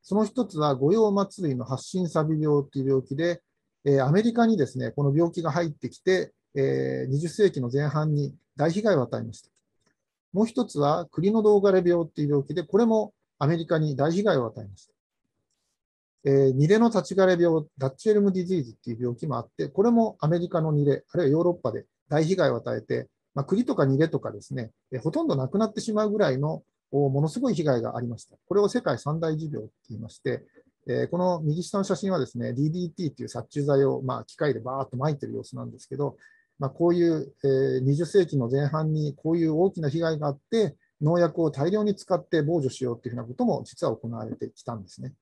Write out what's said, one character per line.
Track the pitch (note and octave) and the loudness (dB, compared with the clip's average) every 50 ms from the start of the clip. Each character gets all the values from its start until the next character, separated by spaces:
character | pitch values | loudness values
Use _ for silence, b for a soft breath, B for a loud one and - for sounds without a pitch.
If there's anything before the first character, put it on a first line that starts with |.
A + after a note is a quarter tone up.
そ | _ - F#3+ | _ -2 0
の | G#3+ A3 | 0 0
一 | G#3 - B3+ A#3 | 0 -2 -4 -4
つ | F#3+ F3+ D3+ | -4 -2 0
は、 | D3+ D3 C#3 | 0 0 2
五 | B2 C3+ D3+ | 2 4 4
葉 | G3 A3+ A3 G#3 | 4 4 4 4
松 | G3 G3 G3 G3 - - F#3 | 4 0 0 -2 -4 -4 -4
類 | D3+ C3 | -2 -2
の | B2 A#2+ | -4 -4
発 | A#2+ C#3 - - | -6 -6 -8 -8
疹 | - - F#3 F3+ D#3+ | -6 -4 -2 -2 0
サ | - E3 D#3 | 0 0 0
ビ | D#3 D#3+ D3+ | 0 0 0
病 | D#3 D3+ D3 C#3+ | 2 2 2 2
っ | C#3 C#3 | 0 -2
て | - C#3+ | -6 -4
い | C3 | 0
う | |
病 | C3+ C3+ C3 B2+ | 2 0 0 0
気 | - C3+ | -2 -4
で、 | C#3+ E3 F3 E3+ E3+ _ _ _ _ _ _ _ _ _ | -2 -2 -2 -2 -4 _ _ _ _ _ _ _ _ _
え | C#3+ C#3 | 2 4
ー、 | C#3 C3 | 4 4
ア | C3+ | 4
メ | D#3 G3+ G#3+ | 4 4 4
リ | A#3+ A3+ | 2 2
カ | A#3+ A#3 | 4 4
に | A3+ A3+ | 4 4
で | F3+ C3+ | 2 0
す | - - | -2 -2
ね、 | B2+ B2 A#2 | -6 -6 -4
こ | - C#3+ C#3+ | -2 0 0
の | C#3+ C#3 | 2 2
病 | D#3 E3+ E3+ | 2 2 0
気 | E3 F3+ | 0 -4
が | D#3+ D#3+ | -4 -2
入 | D3 F3 F3 | -2 0 -2
っ | D#3+ | -2
て | D3 _ - - | -6 _ -10 -12
き | - - | -12 -4
て、 | _ F#3 F#3+ F3+ - - _ _ _ _ _ | _ 0 0 0 0 -6 _ _ _ _ _
え | C#3 C3+ C#3 C3+ C3 C3+ C3 C3 C3 C3 | -2 0 0 0 -2 -2 -2 -4 -4 -4
ー、 | C3 | -2
二 | C3+ D3 | -2 -4
十 | E3 E3 | -4 -4
世 | - - G#3 F#3 | 0 2 2 2
紀 | D3 C#3+ | 2 -2
の | B2+ A#2+ | -6 -2
前 | B2 C#3 D3 | -2 -2 -2
半 | D3 C#3 D3+ D3+ D#3 D3+ | 0 -2 -2 0 0 0
に | D3 C#3+ C#3 - _ _ _ _ | -2 -2 -4 -8 _ _ _ _
大 | - C#3+ E3 | 0 0 0
被 | E3 G#3 | 0 0
害 | G#3 A3 F#3 | 0 2 2
を | C#3+ B2 | 2 0
与 | A#2+ - | -2 -4
え | A#2 A2+ | -8 -8
ま | A2+ | -10
し | G#2+ - | -14 -16
た。 | _ _ _ _ _ _ _ _ _ _ _ _ _ _ _ _ _ _ - | _ _ _ _ _ _ _ _ _ _ _ _ _ _ _ _ _ _ -2
も | F#3 A3 | 0 0
う | |
一 | A3+ - B3+ A#3+ | 0 0 -4 -4
つ | - - D3 | -2 -2 0
は、 | C#3+ C#3+ D#3 F3 E3+ - | 0 2 0 0 -4 -6
栗 | _ - E3 G3+ | _ 0 0 2
の | A3 A3+ | 2 4
銅 | G#3 G#3+ G#3 G3+ | 4 6 4 6
枯 | G3 G3+ | 6 6
れ | F#3 F#3 F3 F3 | 4 4 4 4
病 | F3 E3+ E3+ | 2 2 0
っ | D#3 | -4
て | _ - | _ -4
い | D3 | 0
う | C#3+ | 2
病 | D3 C#3+ C#3 | 2 0 0
気 | - D3+ | -2 -6
で、 | F3+ D#3+ | -6 -4
こ | - - | 0 2
れ | G3+ A#3+ | 2 4
も | A3+ A3 G#3+ G#3+ G#3+ _ _ _ _ _ _ | 4 2 2 0 -2 _ _ _ _ _ _
ア | C#3 | 0
メ | C#3 E3+ | 2 2
リ | E3 E3 | 0 0
カ | - E3+ D#3 | 0 0 2
に | D#3 D3+ C#3 | 2 0 0
大 | B2+ C#3+ D#3+ | 0 0 0
被 | E3+ F#3+ G3+ | 0 0 2
害 | G#3 E3+ | 2 2
を | C3+ A#2+ | 2 0
与 | A2+ - A#2 | -2 -6 -10
え | G#2+ | -16
ま | G2+ F#2+ | -16 -18
し | - - | -20 -20
た。 | _ _ _ _ _ _ _ _ _ _ _ _ _ _ _ _ _ _ _ _ _ _ _ _ _ _ _ _ | _ _ _ _ _ _ _ _ _ _ _ _ _ _ _ _ _ _ _ _ _ _ _ _ _ _ _ _
え | C#3 | 2
ー、 | C#3 C#3 C#3 C3+ B2+ | 4 6 6 4 4
ニ | C3 D3 | 4 4
レ | D#3+ G#3 | 6 6
の | A3 A#3 A#3 | 6 6 4
立 | A3 F#3+ F3+ - F#3 | 4 0 -2 0 2
ち | |
枯 | G3 F#3+ | 4 4
れ | F#3 F#3 E3+ | 4 6 4
病、 | F3 E3+ D#3+ D#3+ D3+ - _ - | 4 4 4 2 -2 -4 _ -4
ダ | C3+ C3+ | -4 -4
ッ | - | -4
チ | - - A3 | -2 0 2
エ | G#3 | 4
ル | G#3 | 4
ム | G3+ G3 | 4 2
デ | F3+ F#3 F3+ | 2 0 -2
ィ | |
ジ | F3+ F#3+ | 0 -2
ー | E3+ C3 | -2 -2
ズ | A#2 | -6
っ | A2+ | -10
て | _ _ A#2+ | _ _ -10
い | A#2 | -6
う | A2+ | -4
病 | B2 A#2+ A#2+ | -4 -4 -4
気 | - - | -4 -6
も | D#3 B2 | -4 -4
あ | A#2+ | -6
っ | A#2+ - _ | -6 -10 _
て、 | - C#3 C#3 | -8 -8 -4
こ | - F#3 | 0 2
れ | G3+ A#3+ | 2 4
も | A#3 A#3 A3+ G#3+ G#3 _ | 4 4 2 0 -2 _
ア | - | 0
メ | D3+ E3+ | 0 0
リ | E3+ F3 - | 0 -2 -2
カ | - E3+ | -2 -2
の | D#3+ D#3+ | 0 0
ニ | D3+ D3 C#3+ | 0 2 2
レ、 | C#3+ C3+ - _ _ | 2 2 0 _ _
あ | - | -2
る | F3 - | 0 2
い | |
は | C3+ | 2
ヨ | C#3+ D#3+ | 2 4
ー | E3+ | 2
ロ | F3+ | 2
ッ | F3 | 0
パ | - - A#2+ | 0 -4 -4
で | A2 A2 - _ _ _ _ _ | -4 -4 -12 _ _ _ _ _
大 | D3 D3+ D#3+ | 0 0 2
被 | D#3+ F#3+ | 2 2
害 | F3+ D#3+ C3+ | 2 2 0
を | B2 | 0
与 | A#2 - A#2+ A#2 | -2 -4 -6 -6
え | A2+ | -6
て、 | - - C3 A#2+ A#2+ _ _ _ _ _ _ | -4 -4 -4 -4 -4 _ _ _ _ _ _
ま | C#3+ | -6
あ、 | C#3 | -2
栗 | - F#3+ G#3 B3 | 0 0 0 0
と | - A#3+ | -2 0
か | F3+ D3 | 0 2
ニ | C3+ C3+ | 2 4
レ | C3+ D#3+ | 2 2
と | E3 D#3+ C3 | 0 0 -4
か | - A2+ | -6 -6
で | G#2+ G#2 | -12 -12
す | - - C#3 | -14 -10 -10
ね、 | B2+ A2+ A2 _ _ _ _ | -10 -10 -10 _ _ _ _
え | C3 | -12
ー、 | B2 | -6
ほ | - D#3+ | -6 -4
と | D3+ D4 E4+ | -2 -2 -2
ん | |
ど | D4 D#3 | 0 0
な | C3+ C3 | -2 -2
く | B2+ - | -2 -2
な | G3 A3 | -2 -2
っ | G#3+ G#3+ | -2 -4
て | A3+ | -8
し | - - G#3+ | -6 -4 -2
ま | G#3 G#3+ | -2 -2
う | G#3 | -2
ぐ | G3+ G#3+ | 0 0
ら | G3+ D3 | 0 0
い | B2+ | 0
の、 | C3 C#3+ D#3 D#3+ D#3 _ _ _ _ _ _ | -2 -2 -4 -4 -8 _ _ _ _ _ _
お、 | - C#3 C#3+ C#3 | -2 0 0 2
も | C3 C#3 | 2 0
の | D3+ | 0
す | D#3 - A#3+ | 0 -2 -2
ご | C4+ B3+ | -2 -2
い | F#3 | -2
被 | D3+ D#3+ | 0 0
害 | D3+ B2+ A#2 | 0 0 0
が | A#2 A2+ A#2 | -2 -4 -6
あ | A#2+ | -6
り | B2 | -6
ま | A#2+ A#2 - | -6 -8 -12
し | - | -14
た。 | _ _ _ _ | _ _ _ _
こ | _ F3+ | _ 2
れ | G3+ | 2
を | G#3 G3 | 2 2
世 | - A#3+ | 0 0
界 | A3+ D#3+ C3 A2+ | -2 0 -2 -2
三 | - C#3 D3+ E3 | -2 -6 -4 -2
大 | E3 D#3+ D#3 | -2 -4 -4
樹 | D#3 E3 | -4 -6
病 | D3+ C#3+ A2+ G#2+ | -8 -8 -10 -12
っ | |
て | A2+ _ _ _ _ | -14 _ _ _ _
言 | A#2 | -14
い | - | -12
ま | A2+ - | -12 -14
し | - - | -16 -8
て、 | _ C3+ A#2+ A#2 b b b b b b _ _ _ | _ -6 -6 -6 b b b b b b _ _ _
え | - B2 B2 B2 | -4 -2 -2 -2
ー、 | |
こ | - - | -2 -2
の | F3 F3+ F#3 F3+ E3 | -2 0 0 -2 0
右 | D#3 D3+ D3+ F3 E3+ | -2 -2 -2 -4 -6
下 | - - G3+ | -4 -4 -4
の | F#3+ | -2
写 | G3 F#3+ | -2 -4
真 | - - F#3+ | -4 -2 -2
は | F#3 D#3+ | -2 -2
で | C3 | -4
す | - _ | -4 _
ね、 | A#2+ A#2 A#2+ A#2+ | -8 -6 -6 -2
デ | B2+ | -2
ィ | D3 | -2
ー | D#3 | -2
デ | D#3+ F3+ | -2 -4
ィ | F3+ | -8
ー | E3+ | -8
テ | - - F#3 | -8 -6 -8
ィ | |
ー | C#3+ | -8
っ | C#3+ | -6
て | - A#2+ | -8 -14
い | |
う | G#2+ | -10
殺 | - A#2 G#2+ | -10 -12 -12
虫 | _ - D3+ C#3 | _ -8 -4 0
剤 | D3 C#3+ C#3 C#3 | 2 2 2 2
を、 | C3+ C3 B2+ C3 | 2 0 -2 -4
ま | C3 B2+ A#2 | -6 -8 -8
あ、 | A2 | -10
機 | - - | -16 -8
械 | - D#3 D3 B2 | -4 -4 -4 -4
で | A2+ | -4
バ | A2+ B2+ C3 C3+ | -6 -8 -6 -6
ー | C3 | -8
ッ | - | -8
と | - | -6
撒 | B2 C3+ D#3 | -4 -4 -4
い | D3+ | -4
て | C#3 - | -4 -8
る | A2 A2+ | -10 -10
様 | A2+ - | -12 -12
子 | - B2+ | -12 -12
な | B2+ A#2+ | -12 -12
ん | A#2+ | -12
で | A2+ - | -14 -18
す | - _ | -16 _
け | C3 | -6
ど、 | C3 C#3+ C#3 - b b b b b b b b _ | -6 -6 -6 -6 b b b b b b b b _
ま | C#3 | -8
あ、 | C3+ | -8
こ | - - E3+ E3+ | -2 0 0 2
う | E3+ | 2
い | F3 E3+ E3+ | 4 2 2
う、 | D#3+ D#3 C3+ C3+ _ _ - | 2 0 -4 -10 _ _ 0
え | |
ー、 | C#3 C3+ C3 C3+ C3+ B2+ C3 | 0 2 2 2 0 0 0
二 | B2+ C3+ C#3+ | 0 0 0
十 | D3+ E3+ | 0 -2
世 | D#3+ - G3+ F3 | 2 2 2 2
紀 | - - | 2 0
の | C#3 A#2 | -2 0
前 | A#2 C3 C#3 D3 | 0 0 0 0
半 | C#3 D3+ D#3 D#3+ D#3 D#3 | 0 -2 -2 -2 -2 -2
に | D#3 D3+ D3 C#3 | -2 -2 -4 -6
こ | _ - D#3+ | _ -4 -2
う | E3 F3 | 0 0
い | E3 | 0
う | D#3+ D#3 D#3 | 0 2 2
大 | F3+ G3 | 0 0
き | G3 F3+ | 0 -2
な | D#3 C#3 | -4 -2
被 | B2+ E3 | -2 0
害 | E3 D#3+ D#3+ D3 | -2 -2 -2 -2
が | D3 | -4
あ | D3 | -4
っ | C#3 - _ _ | -4 -6 _ _
て、 | - A3+ G#3+ D3+ b b b b b _ | 0 0 0 0 b b b b b _
農 | D3+ D3+ E3+ | 0 2 4
薬 | F3 F3 E3 D#3+ F3 | 4 2 2 2 0
を | E3 D3+ | 0 0
大 | C#3 C3+ C#3+ F3 | 0 0 0 0
量 | G3 G#3+ G#3+ | 2 0 0
に | G#3 G3 | 0 -2
使 | G3+ - - F#3+ | -4 -2 -2 -2
っ | E3+ - | -2 -2
て | _ - D#3+ | _ 0 0
防 | D3 D3 F3 E3+ | 2 2 0 0
除 | C3+ C3 | 0 -2
し | - - B2+ | -4 -4 -6
よ | B2 A#2+ | -6 -6
う | |
っ | A#2+ | -6
て | _ A#2 | _ -10
い | |
う | A#2+ | -8
ふ | |
う | A#2+ | -8
な | A2 | -10
こ | A#2 B2+ | -10 -6
と | - B3 | -2 0
も | A#3 E3+ C3+ A#2+ | 0 0 -2 -4
実 | - - - E3+ | -12 -10 -4 -2
は | C#3+ A2+ | -2 -2
行 | - - A2+ | -4 -6 -10
わ | A#2 A2+ A2 | -8 -8 -8
れ | A2 - | -10 -10
て | - A2+ A2 _ | -10 -10 -12 _
き | - - | -14 -12
た | - A#2 | -10 -10
ん | A2 F#2+ | -10 -12
で | F#2 | -16
す | - - | -16 -14
ね。 | B2 C3 C#3+ _ | -14 -14 -16 _